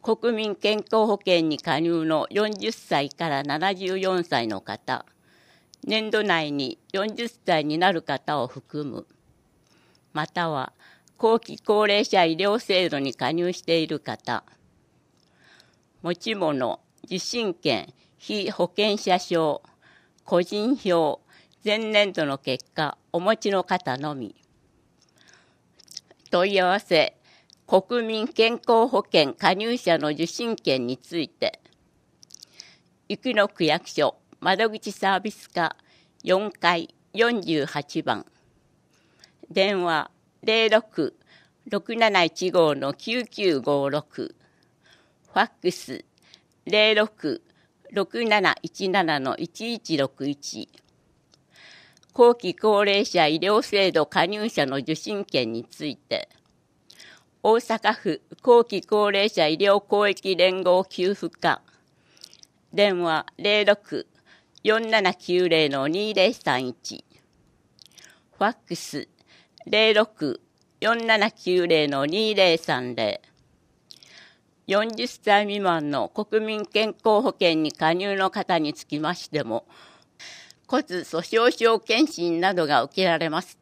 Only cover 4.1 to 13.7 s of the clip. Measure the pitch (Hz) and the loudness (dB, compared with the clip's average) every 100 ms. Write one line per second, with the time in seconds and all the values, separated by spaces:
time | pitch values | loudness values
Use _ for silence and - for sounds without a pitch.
4.1 | 185 170 135 117 98 - 101 - 123 - | -2 -2 -2 -2 -6 -8 -12 -8 -8 -8
5.1 | _ _ _ _ _ _ - - 214 220 | _ _ _ _ _ _ -16 -4 -4 -2
6.1 | 214 208 170 151 143 131 - _ 190 214 | -2 0 0 -2 -6 -6 -10 _ -6 -6
7.1 | 208 233 _ - 165 147 156 185 170 - | -6 -10 _ -2 0 0 0 0 0 -4
8.1 | 135 - 151 123 135 - 147 147 113 - | -6 -4 -4 -4 -8 -14 -10 -10 -12 -16
9.1 | _ _ _ _ _ _ _ _ _ _ | _ _ _ _ _ _ _ _ _ _
10.1 | 160 156 - 170 147 131 _ - _ _ | -10 -6 -4 -4 -4 -8 _ -20 _ _
11.1 | _ 226 226 - - - 208 214 202 - | _ 2 2 -2 -14 0 2 4 2 2
12.1 | 196 165 160 202 214 - 185 175 147 139 | 4 4 2 0 0 0 0 2 -2 -4
13.1 | - 127 165 175 180 - | -4 -4 -2 -4 -4 -2